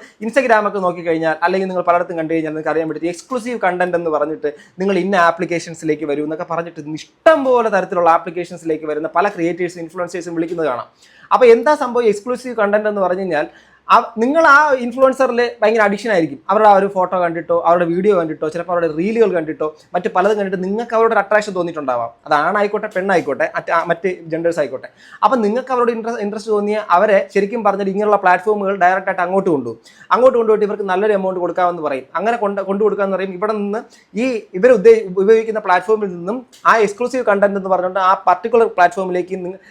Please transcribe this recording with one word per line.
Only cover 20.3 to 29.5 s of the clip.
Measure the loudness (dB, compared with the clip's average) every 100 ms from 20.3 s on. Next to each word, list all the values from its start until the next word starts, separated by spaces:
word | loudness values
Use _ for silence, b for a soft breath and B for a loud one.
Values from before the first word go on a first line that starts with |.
| 0
കണ്ടിട്ട് | -2 -4
നിങ്ങൾക്ക് | -4 -6 -2 0
അവരോട് | 2
ഒരു | 2
അട്രാക്ഷൻ | 2 0 0
തോന്നിയിട്ടുണ്ടാവാം. | -4 -4 -6 -4 -4 -6 -10 -2
അത് |
ആണായിക്കോട്ടെ | 0 2 0 -2 -2 -6 -4
പെണ്ണായിക്കോട്ടെ | 0 0 0 -2 -4 -4
മറ്റ്, | -2
ആ, | -2
മറ്റ് | 0 -2 -4 -6
ജെൻഡേഴ്സ് | -8 -4 -2 -2
ആയിക്കോട്ടെ. | -4 -6 -14 B B B
അപ്പം | 2 2
നിങ്ങൾക്ക് | 0 -2 -2
അവരോട് | 0 0
ഇൻട്ര-, | -2 -6 -6
ഇൻട്രസ്റ്റ് | -6 -6 -2
തോന്നിയ | -2 0 -4 2
അവരെ | 2 4 2 2
ശരിക്കും | -2 -2 0
പറഞ്ഞാൽ | -2 0 -2
ഇങ്ങനെയുള്ള | -2 0 2
പ്ലാറ്റ്ഫോമുകൾ | 4 2 2 -2 -2 2
ഡയറക്റ്റ് | 2 2 -2
ആയിട്ട് | -4
അങ്ങോട്ട് | -2 0
കൊണ്ടുപോകും. | 0